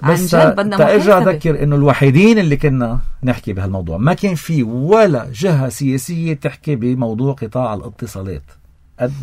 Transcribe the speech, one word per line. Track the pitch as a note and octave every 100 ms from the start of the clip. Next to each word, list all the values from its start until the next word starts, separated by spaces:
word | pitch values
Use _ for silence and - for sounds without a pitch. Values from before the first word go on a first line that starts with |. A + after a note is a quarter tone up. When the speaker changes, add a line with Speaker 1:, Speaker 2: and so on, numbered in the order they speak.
Speaker 1:
عن | C#3
Speaker 2:
بس | F3 F3+ E3+
Speaker 1:
جد | D#3 -
بدنا | G#3 G3
Speaker 2:
تا-، |
ارجع | - G3+ F#3 F#3+
Speaker 1:
محاسبة. | F3
Speaker 2:
أذكر | D#3+ E3 C#3+
إنه | D3 C#3+
الوحيدين | C#3+ B2+ C#3 C3+ G#3 A3
اللي | E3+ C#3+
كنا | D3+ C3 A#2 A#2+ - -
نحكي | B2+ A#2+ -
بهالموضوع، | F#2+ F#2+ F#2+ E2+ E2
ما | C3+
كان | F#3 G3 E3+
في | - D#3+
ولا | A2 B2 D3 A3 G#3 C3 A#2+
جهة | A2 F#3 D3 C3
سياسية | - C#3 C3 - E3+ E3
تحكي | D3+ C#3+ - - C3+
بموضوع | B2 B2+ A#2 A2 C3+
قطاع | C3+ A2+ B2+ B2
الاتصالات | G#2 - - A2+ G2 F#2+ D2+ - _ _ _ _ -
قد | B2 C#3